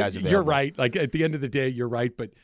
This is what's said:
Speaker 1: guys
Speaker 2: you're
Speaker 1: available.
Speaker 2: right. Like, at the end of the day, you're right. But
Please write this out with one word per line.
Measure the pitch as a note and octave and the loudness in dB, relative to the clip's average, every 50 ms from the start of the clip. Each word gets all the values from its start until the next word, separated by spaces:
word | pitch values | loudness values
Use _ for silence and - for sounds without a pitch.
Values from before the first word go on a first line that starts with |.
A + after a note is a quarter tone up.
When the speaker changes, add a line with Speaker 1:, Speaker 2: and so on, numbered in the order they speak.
Speaker 1:
guys | G3+ G3+ F#3 | 0 0 -2
Speaker 2:
you're | F#3+ F#3+ | -2 0
Speaker 1:
available. | D3+ F3+ G3 F3 D3+ | 2 4 4 4 4
Speaker 2:
right. | D3+ C#3 C#3 C#3+ D#3+ - | 2 2 2 0 -2 0
Like, | C3 B2 A#2 | 0 0 0
at | F#3+ D#3 B2 | 0 -2 -2
the | - D#3 D#3+ | 0 0 0
end | D#3+ D#3 | 0 0
of | D3 | -2
the | C3+ B2+ | -4 -2
day, | G#2 C#3 C3 C3 | -2 0 0 0
you're | C3 A#2+ A#2+ A#2+ | -2 -2 -4 -2
right. | A#2 A#2 B2 B2 A#2+ | -2 -2 -2 -2 -4
But | - A#2+ G2+ - _ | -6 -12 -12 -12 _